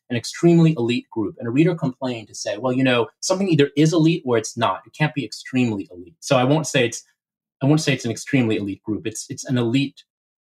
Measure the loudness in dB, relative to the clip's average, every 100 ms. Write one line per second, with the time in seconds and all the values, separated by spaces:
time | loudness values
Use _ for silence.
0 | -8 -6 -6 0 4 6 4 2 0 -2
1 | -4 -6 -6 -6 -4 2 2 0 -4 -6
2 | -8 -8 -12 -12 -8 -4 -2 0 2 0
3 | -2 _ -4 -2 2 2 2 4 4 4
4 | 4 2 0 0 -2 -2 -2 -2 -8 -4
5 | -4 -4 -8 -10 -4 0 0 -2 -8 -14
6 | -20 _ 0 2 4 2 0 0 0 -4
7 | -18 _ _ _ _ -2 2 2 2 -2
8 | -2 -8 -2 2 2 0 -4 -8 -6 -6
9 | -6 -10 -12 -10 -4 -2 0 0 -2 -6
10 | -20 _ _ _